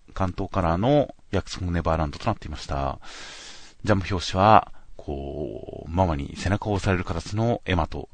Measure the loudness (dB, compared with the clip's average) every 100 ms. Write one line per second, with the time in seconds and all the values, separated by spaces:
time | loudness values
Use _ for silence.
0 | -12 -4 -2 -2 -4 0 2 2 4 4
1 | 4 -4 -2 -2 -2 -4 -2 0 2 2
2 | 0 -2 -4 -4 -4 -10 -6 -4 -2 -4
3 | -10 -14 -14 -16 -16 -18 -18 -6 2 2
4 | 2 -4 -2 4 8 8 6 -8 -14 -14
5 | -8 -8 -6 -6 -6 -8 -12 -12 -4 2
6 | 2 2 -4 -4 0 0 2 0 2 2
7 | 0 -4 -4 0 0 0 0 0 0 -4
8 | -10